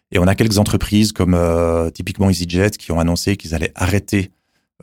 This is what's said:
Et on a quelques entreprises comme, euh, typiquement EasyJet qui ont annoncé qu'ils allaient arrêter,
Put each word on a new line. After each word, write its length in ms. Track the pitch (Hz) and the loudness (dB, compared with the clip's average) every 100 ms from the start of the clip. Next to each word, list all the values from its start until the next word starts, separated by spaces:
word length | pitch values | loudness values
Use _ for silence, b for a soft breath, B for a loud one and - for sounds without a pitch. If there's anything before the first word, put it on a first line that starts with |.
| _ | _
Et 60 | 98 | 0
on 80 | 90 | 2
a 80 | |
quelques 240 | 98 113 104 | 2 2 2
entreprises 540 | 104 101 - 104 107 | 2 0 0 2 2
comme, 240 | - 90 87 | 0 0 2
euh, 560 | 85 82 85 82 82 | 2 0 0 0 -2
typiquement 400 | - 90 98 98 | -6 -8 -2 0
EasyJet 400 | 87 87 90 104 | 0 -2 0 0
qui 200 | - - | -2 -4
ont 80 | 82 | -2
annoncé 380 | 85 85 98 98 | 0 0 -2 -4
qu'ils 160 | 80 | -4
allaient 200 | 80 82 - | -6 -6 -4
arrêter, 560 | 90 98 - 101 92 _ _ _ _ _ | -2 -2 -2 -2 -2 _ _ _ _ _